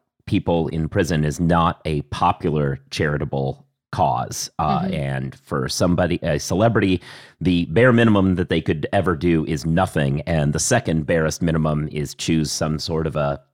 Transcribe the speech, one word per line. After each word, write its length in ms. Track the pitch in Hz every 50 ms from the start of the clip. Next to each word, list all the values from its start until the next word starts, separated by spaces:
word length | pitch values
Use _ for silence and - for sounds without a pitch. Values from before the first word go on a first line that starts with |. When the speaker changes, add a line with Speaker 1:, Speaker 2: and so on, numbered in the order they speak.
| _ _ _ _ _
Speaker 1:
people 420 | - 107 90 - 92 85 82 80 -
in 200 | 80 80 80 76
prison 360 | - 101 87 80 87 76 76
is 140 | 76 67 -
not 420 | 87 82 87 85 82 85 - - -
a 180 | 80 78 73
popular 800 | - - - - 90 87 - - - 82 76 76 71 69 69 - - -
charitable 760 | - - 85 76 73 71 73 69 69 69 67 67 67 - _ _ _ _ _ _
cause. 580 | - 101 85 69 60 62 64 - - - - - _ -
Uh, 220 | 80 73 69 69
Speaker 2:
Mm-hmm. 140 | 90 - 78
Speaker 1:
and 400 | 76 69 67 67 65 67 67 -
for 320 | - _ - 85 69 64 -
somebody, 500 | - - 95 90 87 87 90 80 87 - -
a 160 | 85 76 69
celebrity, 600 | - - 82 92 110 113 101 113 101 95 90 - - - - - - - - -
the 260 | 82 92 90 87 82
bare 260 | 76 80 117 123 127
minimum 420 | 117 117 117 113 104 98 92 95 90
that 140 | 90 87 -
they 120 | 87 82
could 280 | - - 82 76 - -
ever 220 | - 101 82 92 85
do 300 | 69 82 87 85 80 -
is 180 | - 80 69 -
nothing. 560 | 80 82 92 92 - - 80 71 67 69 73
And 300 | - - 85 78 73 73
the 60 | 71 78
second 480 | - - 120 117 - - 80 80 71
barest 360 | - 85 82 78 78 - -
minimum 460 | 85 82 80 80 78 78 76 76 76 73
is 200 | - 76 71 - -
choose 340 | - - 87 82 80 76 71
some 300 | - - 80 76 78 73
sort 260 | - - 80 80 80
of 80 | 78 73
a 260 | 76 71 71 71 - _ _